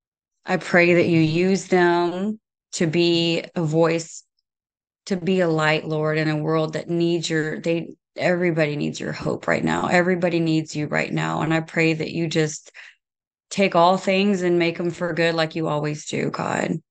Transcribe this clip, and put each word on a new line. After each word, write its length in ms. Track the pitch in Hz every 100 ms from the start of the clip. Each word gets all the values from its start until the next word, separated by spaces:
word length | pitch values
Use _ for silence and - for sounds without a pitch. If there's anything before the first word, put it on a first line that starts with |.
| _ _ _ _
I 140 | - 180
pray 360 | - 180 175
that 120 | 175 175
you 140 | 165
use 480 | 160 165 185 190 -
them 680 | 185 175 175 175 185 208 214 _ _ _
to 140 | - 165
be 580 | 170 170 170 170 165 -
a 80 | 180
voice, 600 | 160 160 165 165 160 - - _ _ _ _ _ _ _ -
to 100 | 185
be 240 | 170 185
a 80 | 170
light, 380 | 160 156 156 156
Lord, 320 | 156 156 156
in 100 | 156
a 80 | 151
world 380 | 156 160 156
that 160 | 156 -
needs 400 | 170 170 170 160
your, 300 | 160 151 -
they, 340 | 170 170 - - _ -
everybody 600 | 156 175 180 160 151 147
needs 240 | 156 -
your 120 | -
hope 340 | 156 - - -
right 180 | 80
now. 220 | - 160 -
Everybody 540 | 180 175 175 175 170
needs 360 | 160 160 156 151
you 100 | 147
right 260 | 156 -
now. 280 | 156 160 160
And 120 | 151
I 60 | 165
pray 340 | 160 165 160
that 160 | 160 -
you 180 | 165 165
just 420 | 165 156 - - - - _ _ _ _ _ _
take 240 | - 190
all 220 | 175 170 190
things 460 | 196 190 202 190
and 160 | 180 175
make 180 | 170 170
them 140 | 175
for 220 | 160 175
good 220 | 160 170
like 200 | 165 160
you 140 | 165 160
always 380 | 151 151 151 -
do, 240 | 143 -
God. 480 | - - - - 170 -